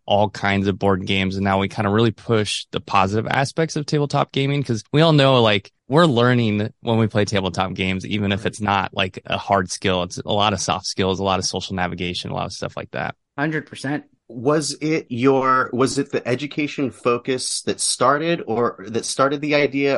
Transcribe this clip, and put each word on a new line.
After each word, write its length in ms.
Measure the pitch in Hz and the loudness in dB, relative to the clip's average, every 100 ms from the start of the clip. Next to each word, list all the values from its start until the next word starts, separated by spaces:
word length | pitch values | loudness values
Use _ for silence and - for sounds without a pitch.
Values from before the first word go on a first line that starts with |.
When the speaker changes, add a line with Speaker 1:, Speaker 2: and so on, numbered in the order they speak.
| - | 0
Speaker 1:
all 240 | 101 104 | 2 0
kinds 380 | - 101 98 98 | 0 0 2 0
of 100 | 95 | 0
board 260 | 98 95 | 2 0
games. 300 | 95 98 95 | 0 0 0
And 80 | 95 | 0
now 160 | 98 98 | 0 0
we 80 | 98 | 0
kind 220 | - 101 | -2 0
of 40 | |
really 200 | 104 117 | 2 2
push 540 | - - 113 104 - - | 0 -2 0 0 -6 -6
the 80 | - | -8
positive 480 | - 101 95 107 - | 0 2 2 0 -2
aspects 480 | 131 139 - 165 | -2 -2 -2 -4
of 100 | 156 | -4
tabletop 460 | 143 151 143 143 - | -2 -2 0 0 -2
gaming, 320 | 131 135 143 | -2 -2 -2
'cause 220 | 131 113 - | -2 -4 0
we 80 | 147 | 4
all 120 | 165 | 6
know, 300 | 151 135 131 | 6 6 6
like, 300 | 113 104 - _ - | 6 4 -2 _ 0
we're 180 | 143 170 | 4 6
learning 680 | 117 120 123 113 104 107 - | 6 4 4 2 0 -2 -6
when 160 | 120 113 | 0 2
we 100 | 110 | 2
play 160 | 107 | 2
tabletop 500 | 98 101 95 87 95 | 0 0 -2 -2 -4
games, 320 | 92 95 95 - | -2 -2 -2 -4
even 240 | 104 101 | -2 0
if 160 | 101 107 | -2 -4
it's 140 | - | -4
not, 340 | 104 98 92 | -2 -2 -2
like, 260 | - 95 92 - | -6 -10 -10 -8
a 100 | 92 | -6
hard 360 | - 98 92 | 0 0 0
skill. 320 | - 98 92 | -4 -2 0
It's 140 | 87 - | -2 -8
a 140 | - | -2
lot 200 | 104 107 | 2 2
of 80 | 95 | 0
soft 260 | - 87 - | -2 -4 -4
skills, 320 | - 95 92 | -2 0 0
a 60 | |
lot 160 | 98 92 | 0 0
of 40 | |
social 300 | 90 98 - | -2 -6 -6
navigation, 560 | 95 90 87 90 87 - | -4 -4 -4 -6 -6 -8
a 40 | |
lot 120 | 92 90 | -6 -8
of 60 | |
stuff 240 | - 98 - | -8 -10 -10
like 160 | - | -10
that. 240 | 65 76 - _ - | -8 -8 -10 _ -6
Speaker 2:
Hundred 300 | 156 156 - | -4 -4 -8
percent. 380 | - 135 147 - _ - | -10 -8 -8 -10 _ -18
Speaker 3:
Was 480 | 120 120 156 143 143 | -4 0 0 -2 -4
it 260 | 151 160 - | -2 -2 -4
your, 640 | 117 131 135 131 131 - | 0 2 4 4 2 0
was 260 | 117 131 135 | 0 0 0
it 140 | 139 | -2
the 140 | 127 117 | -2 -2
education 640 | 127 147 - 143 - 139 | -4 -4 -4 -4 -2 -6
focus 680 | - 123 120 - 131 - - | -2 -2 0 -2 -4 -4 -6
that 180 | - - | -4 -4
started 640 | - - 127 143 165 170 - | -2 2 2 2 0 -2 -2
or 380 | 110 120 - 98 | 0 -2 -4 -6
that 180 | 113 | -6
started 360 | - - 135 147 | -4 0 0 0
the 160 | 147 147 | 0 2
idea, 400 | 139 139 139 | 2 2 0